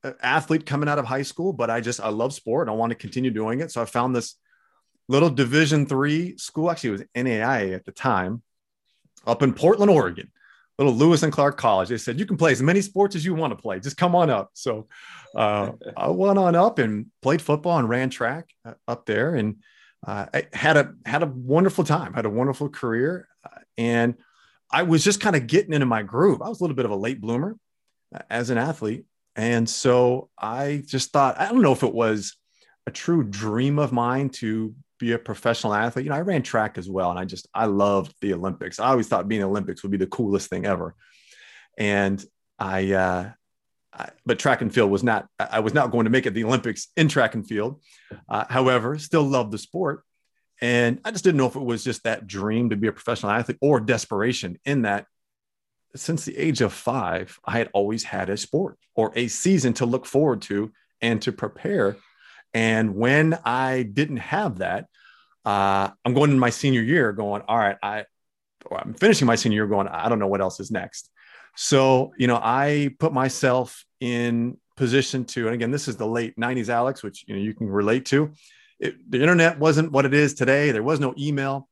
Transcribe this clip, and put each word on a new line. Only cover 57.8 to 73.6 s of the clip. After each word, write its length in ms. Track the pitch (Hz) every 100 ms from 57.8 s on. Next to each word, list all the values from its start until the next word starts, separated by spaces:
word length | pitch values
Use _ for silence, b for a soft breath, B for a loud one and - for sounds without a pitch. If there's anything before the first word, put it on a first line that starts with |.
| 101 113 -
had 240 | 101 92
a 80 | 104
sport 400 | - 151 190 - _ -
or 160 | 110 -
a 120 | 120
season 460 | - 175 190 127
to 120 | 117 120
look 200 | 123 -
forward 380 | 135 151 113
to 280 | - 101 110 _ _ _
and 200 | 117 113
to 100 | 117
prepare. 640 | - 107 - 180 202 101 104 b b b b b
And 420 | 113 113 110 110 101
when 420 | 120 143 156 170
I 380 | 117 123 131 131
didn't 360 | 117 101 151 120
have 420 | - 165 208 95
that, 260 | 90 92 - b b b b b
uh, 460 | - 101 98 98 98 - 123
I'm 80 |
going 160 | 127 147
into 100 | 135
my 120 | 123
senior 300 | - 143 131
year 300 | 113 170 120
going, 300 | 104 104 101 -
"All 100 | 117
right, 180 | 104 98
I, 220 | 104 107 104 _ _ _ _ _ -
or 140 | -
I'm 140 | -
finishing 320 | 110 208 220 127
my 100 | 113
senior 220 | 123 107
year 100 | 107
going, 200 | 101 98
I 200 | 82 104
don't 120 | 113
know 80 | 98
what 120 | 98
else 200 | 95 -
is 100 | 98
next." 400 | 104 90 - - _ B B B -
So, 560 | - 139 135 131 139 -
you 100 | 123
know, 120 | 120
I 540 | 110 127 143 147 143 -
put 120 | 156
myself 720 | 135 131 - 135 127